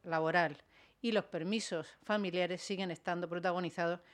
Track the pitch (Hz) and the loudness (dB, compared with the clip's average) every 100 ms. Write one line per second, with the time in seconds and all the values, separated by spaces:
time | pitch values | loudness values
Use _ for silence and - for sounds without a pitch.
0 | 175 160 160 175 165 147 - - - _ | -2 2 4 4 2 0 -16 -20 -20 _
1 | 233 214 - 170 165 220 - 170 156 - | 0 0 0 -4 0 -2 -2 -4 -6 -10
2 | - 208 196 175 175 180 - 190 190 160 | -2 0 2 2 0 -2 -4 -4 -2 -4
3 | - 175 175 175 180 180 175 - 170 175 | -2 -2 -2 -2 0 0 -2 0 0 -2
4 | - | -8